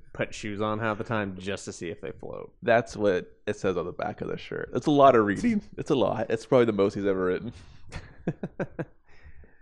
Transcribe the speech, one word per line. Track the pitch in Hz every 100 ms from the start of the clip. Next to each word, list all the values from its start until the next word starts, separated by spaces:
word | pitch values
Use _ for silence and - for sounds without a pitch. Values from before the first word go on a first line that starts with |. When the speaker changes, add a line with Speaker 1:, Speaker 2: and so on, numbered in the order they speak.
| -
Speaker 1:
put | - -
shoes | - 107 101
on | 107 107
half | 113 104
the |
time | 113 113 98 92
just | 92 95
to | -
see | - 85
if | 85
they | 69
float." | - - 50 - _
Speaker 2:
That's | - 117 117 101
what | 104 90 87 -
it | - 104
says | 101 90
on | 90
the |
back | - - -
of | -
the | -
shirt. | - 50 50
That's | - 160
a |
lot | 143 135 120
of | 104
reading. | 95 240 208 - -
It's | -
a | 139
lot. | 98 107 110
It's | 113 -
probably | 131 117
the |
most | 104 101
he's | 104 98
ever | 95
written | 92 90 113 - - - -
<laughs> | - - - - - - - - - 160 _ - - - - - -